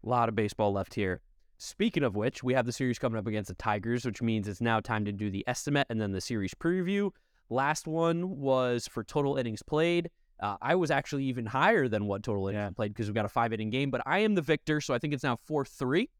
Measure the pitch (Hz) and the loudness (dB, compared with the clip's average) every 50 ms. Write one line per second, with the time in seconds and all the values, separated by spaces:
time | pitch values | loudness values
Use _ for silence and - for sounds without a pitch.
0 | - 107 123 123 117 113 110 101 110 104 - - 110 104 98 101 95 - - - | -2 0 2 2 4 2 2 2 0 0 2 2 2 2 2 0 -2 -4 -2 -2
1 | 104 95 90 - - - _ _ _ _ _ _ - - - _ 202 233 - 170 | 0 0 -2 -4 -6 -16 _ _ _ _ _ _ -16 -16 -2 _ 0 2 2 2
2 | 143 123 98 104 104 123 - - - 127 123 131 120 120 120 - 135 127 120 - | 0 2 0 0 -2 -2 -2 -2 -2 2 2 2 2 0 -2 -2 0 0 0 0
3 | - 123 113 110 98 107 107 107 104 - 95 - - 113 104 104 92 113 120 123 | -2 -2 -2 -2 -2 -2 -2 -2 -4 -6 -10 -6 -2 -2 0 0 0 -2 -2 0
4 | 113 131 104 - 123 113 113 110 98 104 101 - 117 117 113 110 104 - 120 107 | -2 -4 -4 -2 0 0 0 0 0 -2 -4 -2 0 2 2 2 2 0 -2 0
5 | 104 101 101 98 107 104 95 98 - - 123 - - - 143 143 139 _ 117 110 | 0 -2 -2 -2 -2 -2 -2 -2 -2 -2 -4 -4 -2 0 2 2 2 _ 0 -2
6 | 110 101 98 95 - - 120 110 98 92 - - - 165 175 185 180 175 196 202 | -2 -2 -2 -4 -4 -4 -4 -2 -2 -4 -6 -2 -2 0 0 0 0 0 0 0
7 | 202 196 - _ _ _ _ _ _ _ - 123 135 143 156 - - 165 156 165 | 0 -2 -4 _ _ _ _ _ _ _ -2 0 0 0 0 -2 -4 -4 -2 2
8 | 165 165 165 170 175 185 190 151 139 135 131 131 127 123 123 120 - - - - | 2 2 2 2 -2 -4 -6 -4 0 2 2 4 4 2 0 0 -2 -4 -6 -6
9 | 107 - - 151 143 139 143 139 127 117 110 101 - - - 151 160 170 175 175 | -8 -2 -2 0 0 0 0 0 -2 -2 -4 -6 -6 -2 0 2 4 4 4 2
10 | 170 165 _ _ _ _ _ _ - 104 101 - - 123 160 185 175 147 156 135 | 0 -2 _ _ _ _ _ _ -4 -4 -4 -2 0 2 2 2 4 2 2 0
11 | 139 - - 143 135 135 127 123 117 110 113 131 147 190 233 202 139 127 107 107 | 0 -2 -4 -2 -2 -2 -2 -4 -4 -2 0 4 4 6 6 4 4 2 2 0
12 | 101 104 98 95 107 - 107 101 95 98 98 104 104 101 90 - 113 104 107 - | 0 0 -2 -2 -2 -2 -2 -2 0 -2 -2 -2 -4 -4 -4 -4 -4 -4 -2 -4
13 | 113 101 104 110 104 101 - - 117 117 110 107 110 110 107 131 139 139 127 120 | -4 -2 0 0 -2 0 0 0 0 0 0 -2 -4 -2 0 0 0 0 -2 -2
14 | - 131 151 190 214 220 214 185 151 143 160 147 _ - 156 151 143 - 139 120 | 0 0 2 2 4 4 2 2 2 2 0 0 _ 0 0 0 0 0 -2 -2
15 | - 151 143 131 - 143 120 110 _ - 151 147 135 - - - 139 127 135 170 | 0 -2 -4 -2 0 -2 -2 -2 _ -4 -2 -2 -2 -2 -4 -4 -2 2 2 2
16 | 233 302 _ _ | 0 0 _ _